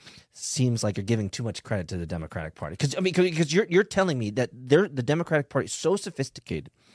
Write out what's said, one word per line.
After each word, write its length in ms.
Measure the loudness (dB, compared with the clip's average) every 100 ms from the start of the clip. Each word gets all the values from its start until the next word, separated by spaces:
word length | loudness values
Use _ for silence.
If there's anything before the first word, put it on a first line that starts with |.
| -12 -20 _
seems 500 | -14 -6 0 2 2
like 120 | -2 -2
you're 80 |
giving 260 | 0 0 0
too 120 | -4
much 200 | -8 -8
credit 260 | -6 -4 -4
to 80 | -6
the 100 | -6
Democratic 480 | -6 -6 -8 -10
Party. 220 | -10 -10 -2
'Cause, 180 | -2 0
I 40 |
mean, 140 | 0
'cause, 160 | 4 2
'cause 180 | 2 2
you're, 140 | 2 4
you're 140 | 4
telling 340 | 2 2 2 2
me 120 | 0
that 200 | 0 -2
they're, 360 | -2 4 4 4
the 140 | 0
Democratic 460 | 0 0 2 0 0
Party 180 | -4 -4
is 60 |
so 240 | -2 0 0
sophisticated 760 | -2 -6 -8 -8 -8 -8 -8 _ _